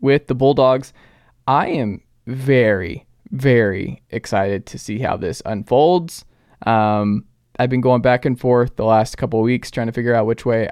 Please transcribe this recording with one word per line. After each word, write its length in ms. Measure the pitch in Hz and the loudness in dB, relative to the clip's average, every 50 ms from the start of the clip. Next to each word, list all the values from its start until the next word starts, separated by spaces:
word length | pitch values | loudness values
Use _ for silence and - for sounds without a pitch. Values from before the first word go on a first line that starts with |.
with 260 | - 135 139 147 - | 0 2 2 2 0
the 80 | - 127 | -2 -2
Bulldogs. 580 | 123 135 135 143 143 131 127 131 131 135 - _ _ _ _ _ _ _ _ _ _ - | 0 2 2 4 4 4 2 2 0 -2 -10 _ _ _ _ _ _ _ _ _ _ -4
I 220 | - 135 147 196 - | 0 0 0 0 0
am 320 | - 147 120 104 98 - _ _ _ _ - | -2 -4 -4 -4 -6 -8 _ _ _ _ -12
very, 800 | 117 127 131 131 139 135 127 117 107 104 95 92 85 - - _ _ _ _ _ - | -12 -10 -6 0 2 2 4 4 4 2 0 -2 -6 -10 -12 _ _ _ _ _ -12
very 720 | - 131 131 135 123 117 110 101 92 95 95 - - - _ - | -8 -2 2 4 4 4 4 2 0 -4 -6 -8 -10 -14 _ -10
excited 560 | - 117 - - - 98 98 101 101 95 - | -10 -10 -8 -4 -2 0 0 0 -2 -4 -6
to 120 | - - - | -10 -16 -14
see 200 | - - 107 110 | -10 -8 -6 -4
how 180 | 127 - 107 | -4 -4 -4
this 260 | 104 - 85 139 - - | -4 -4 -6 -8 -8 -8
unfolds. 800 | - 110 101 104 - 120 131 151 170 180 180 170 165 - - - _ _ _ _ _ _ - - | -8 -8 -6 -4 0 2 2 4 4 2 0 -2 -4 -14 -18 -20 _ _ _ _ _ _ -8 -2
Um, 600 | - 113 110 107 107 107 104 104 101 104 117 - _ _ _ _ _ _ - | 0 2 2 2 2 2 0 0 0 0 -2 -4 _ _ _ _ _ _ -4
I've 100 | 131 127 | -2 0
been 120 | 127 127 123 | 0 0 2
going 180 | 131 127 123 107 | 2 2 4 4
back 220 | 127 123 123 - | 2 2 2 0
and 160 | 147 127 120 | -2 -4 -2
forth 360 | - 127 123 120 123 127 - | 0 2 2 2 2 0 -2
the 80 | - 110 | -2 0
last 320 | 110 110 110 110 - - - | 2 4 2 2 0 -4 -8
couple 200 | 131 - 113 110 | -6 -2 0 0
of 40 | 110 | 0
weeks 260 | 117 123 120 - - | 0 0 -2 -4 -6
trying 180 | - 127 117 113 | -8 -6 -6 -4
to 40 | 113 | -4
figure 220 | 123 117 120 117 | -4 -2 0 2
out 120 | 117 107 | 2 2
which 200 | 110 117 - - | 0 -2 -4 -2
way 220 | 127 117 113 110 - | -2 0 0 -2 -4